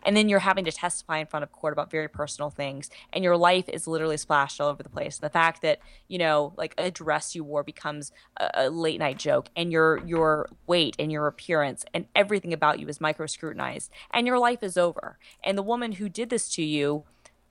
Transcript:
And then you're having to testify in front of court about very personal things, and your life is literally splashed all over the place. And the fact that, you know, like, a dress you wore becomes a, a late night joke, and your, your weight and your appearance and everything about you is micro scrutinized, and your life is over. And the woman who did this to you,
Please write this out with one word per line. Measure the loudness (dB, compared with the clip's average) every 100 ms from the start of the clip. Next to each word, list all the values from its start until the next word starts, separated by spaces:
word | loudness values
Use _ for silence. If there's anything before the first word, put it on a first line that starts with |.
And | 2 4
then | 6
you're | 4
having | 4 2
to | 0
testify | -4 -4 -6 -6 -6
in | -4
front | -6
of | -8
court | -6 -4
about | -2 -4
very | -4 -6
personal | -6 -8 -6 -8
things, | -6 -8 -8 -14 -18 -8
and | 0
your | 4 6
life | 6 6 2
is | -6 -4
literally | -2 -2 -2
splashed | 2 2 2 0
all | -2
over | -2
the | -8
place. | -8 -8 -6
And | -2
the |
fact | 2 2 2
that, | 0 0 -2 -20 _
you | -2
know, | 2 2 0 -4
like, | -6 -2
a | -4
dress | -4 -2 -2 -2
you | -10
wore | -4 -4
becomes | -4 -8 -8 -8 -12 -16 _ -4
a, | -2
a | 0 0
late | 0 -2 0
night | -2 -2
joke, | 0 0 0
and | -4 0
your, | 4 4 2 0
your | 2 2 2 -2 -10 0
weight | 2 2 0
and | -4
your | -2 -2
appearance | -4 -2 0 0 -2 -8
and | -8 0
everything | 2 4 2 -2
about | 0 2 0
you | -6
is | -4
micro | -4 -2 -8
scrutinized, | -8 -10 -6 -6 -8 -12 -18 -4
and | -2 2
your | 4
life | 2 2
is | -2 2
over. | 2 0 -10 -16 -20 -6
And | -2 -2
the |
woman | 0 -2 -2
who | -6 -6
did | -6 -2
this | -2 -2
to | -4
you, | -2 0 0 -2 -6 _ -20 _ _